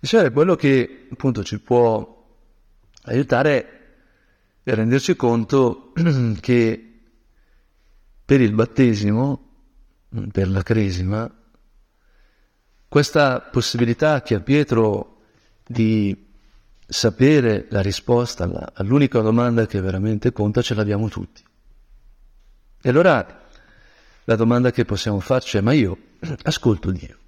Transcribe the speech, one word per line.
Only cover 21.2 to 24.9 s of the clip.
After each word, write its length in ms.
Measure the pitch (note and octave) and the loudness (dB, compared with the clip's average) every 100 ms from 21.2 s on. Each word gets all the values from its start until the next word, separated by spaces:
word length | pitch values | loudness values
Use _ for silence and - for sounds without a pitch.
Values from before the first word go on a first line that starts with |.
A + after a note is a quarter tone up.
| F2+ - _ _ _ _ _ - _ _ _ _ _ _ _ _ | -14 -16 _ _ _ _ _ -20 _ _ _ _ _ _ _ _
E 80 | - | 0
allora 600 | C3 F3+ C#3 - - - - _ _ _ _ _ _ | 2 4 2 -2 -14 -20 -20 _ _ _ _ _ _
la 140 | - A2+ | -4 0
domanda 340 | A2+ A#2+ B2 | 2 2 0
che 140 | A#2+ | 0
possiamo 340 | A#2 | -2